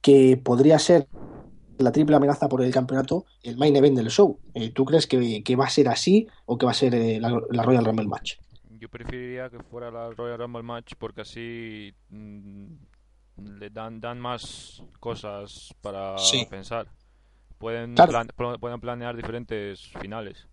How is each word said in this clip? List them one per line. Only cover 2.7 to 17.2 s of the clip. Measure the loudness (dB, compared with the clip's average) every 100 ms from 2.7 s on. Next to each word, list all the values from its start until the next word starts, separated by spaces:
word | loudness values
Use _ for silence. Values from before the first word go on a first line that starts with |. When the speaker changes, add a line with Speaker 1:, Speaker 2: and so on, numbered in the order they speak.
Speaker 1:
campeonato, | 0 0 -4 -2 -4 -6 _
el | -14 -2
main | 2 6
event | 6 4
del | 0
show? | 4 4 4 -12
Eh, | -8 -8
¿tú | -2
crees | 2 2 2
que, | 0 0 -2
que | -2
va | 0 2
a |
ser | 2 2
así | 2 4 4 2 -12
o | -8 -2
que | 0
va |
a |
ser, | 2 2
eh, | 2 0 -2
la, | -2 -4 -4
la | -2
Royal | 2 2
Rumble | 2 -2 -4
match? | -6 -10 -14 -20 -20 _ -20
Speaker 2:
Yo | -20
preferiría | -16 -12 -12 -12 -12 -12
que | -16
fuera | -18 -16 -14
la | -12 -14
Royal | -10 -12 -10
Rumble | -10 -12
match | -12 -14 -14 -16
porque | -14 -14
así, | -16 -14 -14 -14 -14 -16 -18 _ _
mm, | -20 -20 -20 -20 -20 -20 -20 -20 _ _ _ _ -20 -20 -18
le | -18
dan, | -16 -16 -14
dan | -14 -12
más | -10 -10 -12 -20 -20 -20 -20 _
cosas | -12 -10 -12 -14 -16 -20 -20 -16
para | -14 -10 -10 -2
Speaker 1:
Sí. | -2 -2 -6
Speaker 2:
pensar. | -14 -12 -12 -12 -20 _ _